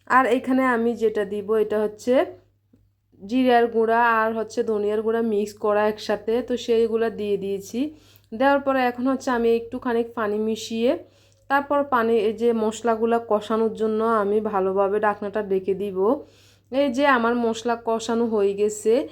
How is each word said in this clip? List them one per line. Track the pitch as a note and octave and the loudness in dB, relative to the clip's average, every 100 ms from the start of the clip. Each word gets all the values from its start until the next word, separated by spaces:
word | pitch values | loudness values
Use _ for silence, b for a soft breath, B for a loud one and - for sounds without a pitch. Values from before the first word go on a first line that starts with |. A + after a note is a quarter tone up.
| - | 0
আর | B3+ C4 | 2 4
এখানে | B3+ B3+ C4 C4 | 2 0 0 2
আমি | A#3+ A#3 A3 | 2 0 0
যেটা | A3 G#3+ G3+ | 0 0 -2
দিব | G#3 G3 A3 | -4 -2 0
এটা | G#3+ G#3 | 0 0
হচ্ছে | G#3+ G#3+ - B3+ F4+ - _ _ _ _ _ _ _ _ | -2 -2 0 2 2 -4 _ _ _ _ _ _ _ _
জিরার | G3 B3 B3+ A#3+ A#3 | -4 0 4 4 4
গুঁড়া | A3+ A3 A3+ A#3+ A3+ | 2 2 2 2 2
আর | A3 A3+ | 0 -2
হচ্ছে | A3 - | -4 -4
ধনিয়ার | A3+ G#3+ G#3 G#3+ | -2 -2 0 -2
গুঁড়া | A3 A3+ | 0 0
মিক্স | A#3 G#3 G#3 - | 0 0 -2 -4
করা | G#3+ G#3 G#3+ | 0 2 0
একসাথে, | G#3+ - G#3 - A3+ | -2 -4 -4 -2 -2
তো | B3 A#3+ | -2 -4
সেইগুলো | - A3+ A3+ A3+ A3+ G3 | 0 0 2 0 -2 -4
দিয়ে | G#3 G3+ | -2 -2
দিয়েছি। | G3 G3 F#3+ A#3 D4+ B B B B | -2 -6 -6 -6 -6 B B B B
দেওয়ার | A3 C4+ C#4+ | 0 2 2
পরে | C#4 C4+ | 2 0
এখন | B3 A#3+ B3 | 0 -2 -2
হচ্ছে | C4 C4+ | -2 -2
আমি | B3 A#3 A#3 | 0 2 0
একটুখানি | A#3 B3+ B3+ A#3 A#3 A#3 | -2 -8 -2 -2 -2 -4
পানি | G#3+ G#3 | -2 -2
মিশিয়ে | A3 A3 - A3+ A#3 E4+ b b b b - | -2 -4 -6 -2 0 0 b b b b -2
তারপর | C#4 C#4 C#4+ C#4+ | -2 0 0 0
পানি, | C4 A3+ A#3 G#3 | 0 2 2 0
এই | G#3 | 0
যে | A#3 | 0
মশলাগুলো | A3+ G#3+ G#3+ A#3+ A3+ A3+ A#3 A#3 | 2 0 -2 -2 0 2 0 0
কষানোর | G#3 G#3+ A3 A3+ | -2 0 0 0
জন্য | G3 A3 G#3+ A3+ A3+ | 0 -2 0 2 2
আমি | G3 G#3 | 2 0
ভালোভাবে | G#3+ G3+ F#3+ F#3+ G3 G#3 | 0 0 0 2 0 2
ঢাকনাটা | G#3+ G3+ G#3 G3+ | 0 -2 -4 -4
ঢেকে | G3+ F#3+ F#3+ F#3+ | -2 -2 -2 -4
দিব। | G3+ F#3 G3 C#4 B B B B _ | -4 0 0 0 B B B B _
এই | B3+ C#4+ | -2 0
যে | A#3+ C#4+ | 2 2
আমার | C4 A#3 A#3+ | 4 2 0
মশলা | A#3 A3+ A#3+ A#3 A#3 | 0 -2 -4 -4 -2
কষানো | A3+ A3+ A#3 A#3 | -2 -2 -2 0
হয়ে | G#3+ G3+ | 2 0
গেছে, | G3 G#3 G#3+ A3 A#3 D#4+ | 0 -2 0 0 2 0